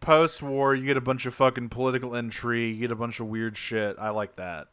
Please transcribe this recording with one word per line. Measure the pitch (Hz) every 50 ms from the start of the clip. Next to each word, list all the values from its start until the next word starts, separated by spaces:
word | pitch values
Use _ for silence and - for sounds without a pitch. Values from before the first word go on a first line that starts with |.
Post-war, | - - 156 156 165 160 - - 143 139 135 139 139 135 135
you | 131 131
get | 135 139
a | 135 123
bunch | 131 131 127 -
of | 131 120
fucking | - 135 131 131 131 120 117
political | 107 120 127 131 127 127 127 123 120
intrigue, | 120 117 113 110 - - 120 117 117 117 113 110
you | 110
get | 120 120 117
a |
bunch | 110 117 117 113 -
of | 117
weird | 107 110 113 113 113 107 -
shit. | - - 113 110 107 104 98 -
I | 107 110
like | 107 107 104 98 -
that. | - 92 90 85 78 71 -